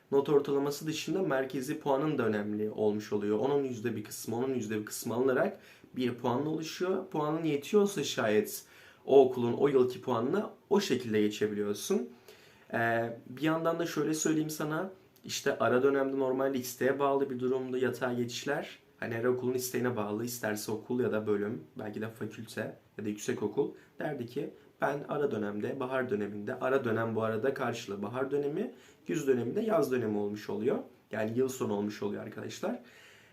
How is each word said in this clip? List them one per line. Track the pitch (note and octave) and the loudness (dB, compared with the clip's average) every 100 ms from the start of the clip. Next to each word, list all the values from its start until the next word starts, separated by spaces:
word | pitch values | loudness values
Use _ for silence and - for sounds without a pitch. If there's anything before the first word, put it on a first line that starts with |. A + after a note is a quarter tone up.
| - | 0
not | C#3 C#3+ | 2 6
ortalaması | C#3+ C#3+ C#3 C#3+ C#3 D#3 | 4 4 0 0 -2 -4
dışında | D3+ - F#3 | -4 -2 0
merkezi | E3 C3+ C3 C#3 C#3 D3+ | 2 0 0 -4 -4 -4
puanın | C#3+ C3+ D#3 C3+ | 0 2 2 2
da | A2 | 2
önemli | G#2 G#2 G#2+ G#2+ | 0 -2 -2 -2
olmuş | G#2+ G#2+ G#2+ G#2 | 0 0 0 -2
oluyor. | G#2+ G2+ G#2+ | -2 2 2
Onun | C3 C#3+ | 2 2
yüzde | C3+ A2+ A#2 G#2+ | 0 -4 -4 -4
bir | |
kısmı, | G#2 - - A#2 | -8 -10 -6 -2
onun | C3 | -2
yüzde | B2+ G#2+ G#2+ | -2 -2 -4
bir | G#2 | -4
kısmı | - A#2 | -6 -4
alınarak | A2+ C3 C3 G3 - - - - B2+ | 2 2 4 2 -2 -16 -20 -12 -4
bir | B2 A#2+ | -2 -2
puanla | B2 B2 D3+ | -2 0 -2
oluşuyor. | D#3+ D#3 - F3+ - - | -4 -6 -4 -2 -2 -2
Puanın | D#3 D3+ D#3+ | -2 0 0
yetiyorsa | D#3+ C#3 - G#3 G3+ - | 0 -2 4 6 6 2
şayet | - - A2+ G#2+ G2+ - - - - - - | -2 0 4 4 4 -2 -14 -20 -20 -8 6
o | C3+ B2+ | 8 8
okulun | B2 A#2+ | 6 0
o | - C#3+ | 4 6
yılki | C3 B2 - | 6 4 0
puanına | C3 A#2 B2+ F#3+ - - - | -2 0 2 0 -2 -6 2
o | G3+ | 2
şekilde | - C3 A#2 G#2+ | 4 0 2 2
geçebiliyorsun. | G#2 - G#2+ G#2 G#2 G#2 - G#3+ B3 - - - - - - | 2 2 0 0 -2 -2 0 0 -2 -12 -20 -20 -20 -20 -6
Ee, | A#2+ A#2 A#2 A#2 - - | -2 2 2 0 -6 -14
bir | B2+ | -2
yandan | D#3 D#3+ E3 E3+ | 0 2 2 0
da | E3 | -2
şöyle | D3+ D3 | 0 -2
söyleyeyim | D#3 D#3 D#3 D#3 | 0 2 2 0
sana, | - D3+ D#3+ G3 - - _ | -4 -4 -4 -6 -10 -20 _
işte | G2+ - C#3 - | -10 -4 -2 2
ara | A#2 B2 | 4 4
dönemde | C#3 C#3 C3+ C3+ | 4 4 0 0
normalde | C3 C3+ C3+ C3 | 0 2 0 0
isteğe | B2 - B2+ C#3 | -4 0 2 4
bağlı | C#3 C#3 C3+ | 4 4 2
bir | B2 | 0
durumda | B2+ C3 C3 B2+ | 0 0 0 0
yatay | A#2+ - B2 B2 | 0 0 -2 0
geçişler. | A#2 - C#3+ D3+ G3+ - _ - | -2 -4 -2 -2 -4 -12 _ -8
Hani | A2+ | -6
her | A2+ | 0
okulun | B2 B2 B2 | 2 2 0
isteğine | B2+ - A#2+ B2 A2 | -2 -2 -2 0 0
bağlı, | G#2 G#2+ A#2+ | -2 -2 -4
isterse | - G#2+ G#2 - | -4 -4 -4 -4
okul | G#2+ - B2 | -6 -2 0
ya | A2 | 2
da | G#2+ G#2 | 0 0
bölüm, | G2+ G#2 C3+ - - | 0 0 -6 -10 -10
belki | G#2+ G#2 | -8 -6
de | A2 | -8
fakülte | - G#2+ - A2+ - C3+ - _ - | -8 -10 -10 -12 -8 -8 -10 _ -8
ya | A2 | -6
da | |
yüksekokul | G#2 - A#2+ G#2 - - - - - | -6 -4 -2 -2 0 -2 -4 -18 -8
derdi | D#3+ C#3 A#2+ | -6 -6 -6
ki | C#3+ F#3+ - - - | -6 -8 -10 -16 -2
"Ben | C#3+ D3 - | -2 -2 -4
ara | D3 C#3 | -2 0
dönemde, | G#2+ G#2 G#2 A#2+ C#3 | 0 -4 -4 -4 -4
bahar | B2+ C3 B2 | -2 -2 0
döneminde", | G#2 G2+ G#2 G#2 - | -2 -2 -6 -8 -4
ara | C3 C3+ A#2+ | 2 2 2
dönem | A2 A2+ A2 | 0 0 0
bu | |
arada | A2+ A2 C3 | 0 0 -2
karşılığı | C3+ A#2+ - G2+ G2+ | 0 -2 -4 -6 -6
bahar | G#2 B2+ C#3 | -4 -4 -2
dönemi, | C#3+ C#3+ E3+ B3 - - - - | -2 -2 -2 -4 -8 -20 -14 -4
güz | E3 C3+ | -2 2
dönemi | B2 A#2 F#3+ | 2 2 -2
de | |
yaz | A3+ E3+ B2+ | 2 2 2
dönemi | B2+ A2 G#2 | 2 0 0
olmuş | G#2 G#2 - | -2 -4 -6
oluyor. | G2+ A#2+ A#3+ - - - | -2 0 0 -4 -16 -8
Yani | G#2+ A2 A#2 | -4 -2 0
yıl | C3 | 0
sonu | - A2 | 0 -2
olmuş | G2+ G#2 - | 0 -2 -2
oluyor | G#2 G#2 | -6 -6
arkadaşlar. | G#2+ A2 A2 - F#3+ B3 - - - - - | -8 -10 -10 -6 -6 -6 -10 -20 -20 -20 -20